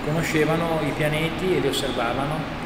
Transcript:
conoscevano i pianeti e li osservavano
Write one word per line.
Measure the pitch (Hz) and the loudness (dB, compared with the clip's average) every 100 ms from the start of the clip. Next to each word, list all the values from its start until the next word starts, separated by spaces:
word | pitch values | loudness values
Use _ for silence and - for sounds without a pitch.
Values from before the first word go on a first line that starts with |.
conoscevano | 147 160 151 156 151 165 170 160 | 0 0 2 2 2 2 2 0
i | 151 - | 0 0
pianeti | 151 151 165 165 185 | 0 0 -2 0 0
e | 156 | 2
li | 135 | 2
osservavano | - 135 123 117 123 143 156 139 - | 0 -2 0 0 0 -2 -2 -4 -6